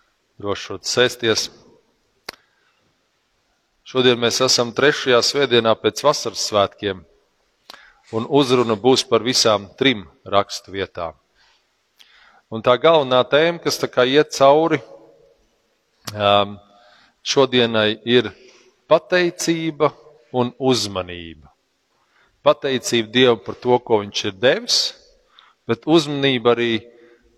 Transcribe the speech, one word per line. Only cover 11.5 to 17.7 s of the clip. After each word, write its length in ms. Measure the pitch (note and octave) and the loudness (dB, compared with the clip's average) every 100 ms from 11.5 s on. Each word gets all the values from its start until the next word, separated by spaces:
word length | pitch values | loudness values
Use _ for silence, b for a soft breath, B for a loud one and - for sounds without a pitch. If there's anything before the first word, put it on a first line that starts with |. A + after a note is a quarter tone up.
| _ _ _ _ b b b b b _ | _ _ _ _ b b b b b _
Un 120 | A2+ | -4
tā 100 | B2+ B2 | 0 2
galvenā 400 | D#3 E3 C3 B2+ B2 | 4 2 2 0 2
tēma, 320 | C#3+ E3 E3+ | 2 2 -2
kas 180 | D#3 - | -6 -4
tā 80 | B2+ | -4
kā 140 | - B2+ | 0 2
iet 240 | C#3 D3 | 2 0
cauri, 480 | - C3+ D3 E3 D3+ - - - _ _ _ _ _ _ _ _ _ - | 4 4 4 2 -2 -6 -20 -20 _ _ _ _ _ _ _ _ _ -14
ām, 520 | G#2 G2+ G2+ G2+ G#2 b b b b b _ | -2 2 2 0 -6 b b b b b _
šodienai, 760 | - C#3+ C3 B2 A#2 | -2 0 2 2 0